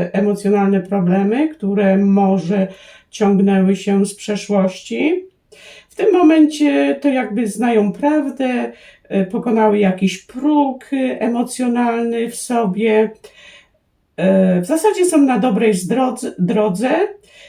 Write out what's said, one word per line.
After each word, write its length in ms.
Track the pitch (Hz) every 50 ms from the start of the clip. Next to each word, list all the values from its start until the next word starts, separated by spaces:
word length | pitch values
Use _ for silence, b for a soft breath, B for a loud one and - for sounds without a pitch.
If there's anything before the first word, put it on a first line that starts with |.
| 175 175 -
emocjonalne 680 | 196 202 208 208 - - 196 208 202 196 196 196 190
problemy, 680 | 175 - 202 196 180 175 185 196 196 202 226 269 311 311
które 480 | - - 208 196 202 208 196 190 190
może 720 | 196 202 196 196 202 196 190 190 185 170 170 208 196 190 190 B B B B B B B _
ciągnęły 680 | - - 214 202 202 190 196 196 196 190 190 190 196
się 300 | 185 - 202 196 196 196
z 100 | 190 -
przeszłości. 1080 | - - - 208 196 - - 202 196 190 185 - - - - 226 233 269 311 359 370 - - _ _ _ B B B B B B B B _
W 60 | _
tym 180 | - 370 440 359
momencie 840 | 359 320 311 320 320 302 294 302 - 294 285 277 277 277 277 277 -
to 80 | - 285
jakby 380 | 262 254 226 208 208 240 233
znają 440 | 202 - - 247 240 233 214 208 202
prawdę, 800 | - - 285 294 302 302 262 269 240 - 262 254 247 240 240 233 B B B B B B _ -
e, 160 | 196 196 190
pokonały 540 | 180 208 240 - - 220 220 220 214 208 208
jakiś 460 | 202 190 185 - 196 185 - - -
próg, 600 | - - 254 269 302 302 294 285 269 262 262 - - 277
e, 280 | 262 262 254 - -
emocjonalny 1080 | - 240 240 240 240 - - - 254 240 240 240 240 240 233 233 233 233 233 233 233 240
w 60 | -
sobie. 760 | - - - 247 233 226 190 180 202 226 220 214 214 220 214 - - B B B B B B B B B B B _ _ _ _ _ _ _ _
E, 440 | - 170 190 196 190 190 185 180 180
w 40 | 180
zasadzie 400 | - 311 320 320 427 359 349 359
są 120 | 359 320
na 220 | 294 285 262 247 208
dobrej 340 | 220 254 196 214 233 220 208
zdrodze-, 580 | 180 180 175 226 262 262 262 254 - - - - -
drodze 680 | 180 175 214 214 208 214 180 180 240 269 302 339 415 415 - B B B B B B